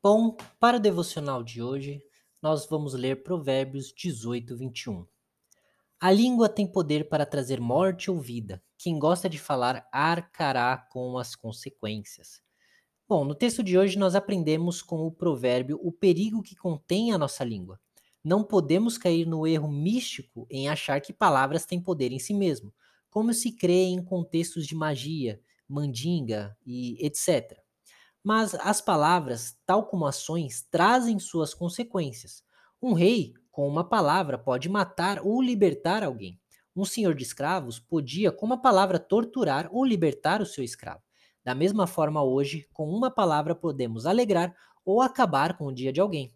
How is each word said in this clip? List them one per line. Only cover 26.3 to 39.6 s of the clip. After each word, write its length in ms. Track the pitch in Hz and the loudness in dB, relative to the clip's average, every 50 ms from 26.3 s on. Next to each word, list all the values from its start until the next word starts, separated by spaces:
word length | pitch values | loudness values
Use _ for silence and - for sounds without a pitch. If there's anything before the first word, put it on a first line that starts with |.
| 110 107 104 104 107 _ _ | -4 -6 -6 -10 -14 _ _
e 320 | 127 123 123 123 120 117 - - | -12 -8 -8 -8 -8 -6 -4 -4
et 100 | 147 147 | -4 -2
cetera. 460 | - - - 165 123 - - - _ _ _ _ _ _ _ - _ _ _ _ _ _ | -2 0 2 2 2 0 -4 -20 _ _ _ _ _ _ _ -20 _ _ _ _ _ _
Mas 300 | 196 214 220 220 196 - | 0 2 2 2 0 -2
as 240 | - - 190 208 - | -4 0 0 0 0
palavras, 800 | - - 185 156 147 160 175 180 147 127 120 113 - - - _ _ | 2 2 2 4 4 4 4 2 2 -2 -6 -6 -6 -12 -14 _ _
tal 220 | - 180 214 214 | 2 2 2 2
como 180 | - - 180 156 | 0 -2 0 0
ações, 560 | 139 139 - - - 160 170 160 127 - - - _ | 0 -2 -4 -6 -4 -4 -4 -4 -4 -8 -12 -10 _
trazem 480 | - 165 170 208 240 254 240 240 220 | 2 4 6 6 6 4 4 2 0
suas 360 | 196 - - - 165 156 147 - | -2 -4 -4 -2 -2 -2 -2 -4
consequências. 880 | - 175 175 175 - 240 233 - 190 160 135 113 - - - - - _ _ _ _ _ _ _ _ | -8 -8 -8 -6 -6 -10 -4 -4 -4 -4 -4 -8 -12 -18 -20 -20 -20 _ _ _ _ _ _ _ _
Um 140 | - 254 208 | 0 0 4
rei, 400 | 165 180 196 247 226 143 110 - _ _ _ | 6 6 6 4 4 -2 -4 -8 _ _ _
com 160 | _ - 143 | _ -4 -2
uma 160 | 143 143 160 175 | 0 0 -2 0
palavra, 540 | 175 233 220 170 143 156 190 180 143 131 | 0 2 2 4 4 2 2 0 -2 -4
pode 320 | 117 - 135 123 127 135 170 | -4 -2 -2 -2 0 -2 -2
matar 500 | 196 208 185 - - - 170 190 202 190 | 0 0 0 0 -2 -2 -2 -2 -2 -2
ou 200 | 190 196 220 247 | -2 0 0 2
libertar 600 | 262 247 240 202 202 175 139 - - 165 190 220 214 | 2 0 2 4 4 4 2 2 -2 0 0 0 -2
alguém. 360 | 151 127 107 98 90 90 _ _ _ _ _ _ _ _ | -4 -6 -6 -12 -14 -14 _ _ _ _ _ _ _ _
Um 100 | 175 196 | -6 -6
senhor 300 | - - 233 214 180 156 | -4 -2 0 0 0 0
de 80 | 135 127 | 0 -4
escravos 560 | 117 - - 135 151 185 185 143 120 117 - | -10 -6 -4 -2 -2 -2 -2 -4 -6 -12 -12
podia, 520 | _ _ 170 160 139 120 135 180 214 175 | _ _ -2 -2 -2 -4 -4 0 0 0
com 140 | - - 208 | 0 0 -2
uma 160 | 220 254 240 | -2 -2 2
palavra, 380 | 254 262 214 185 196 190 185 165 | 4 6 6 6 4 4 2 -2
torturar 680 | - _ 196 226 233 233 - 262 226 156 135 143 | 0 _ 2 2 2 0 -2 0 0 2 2 0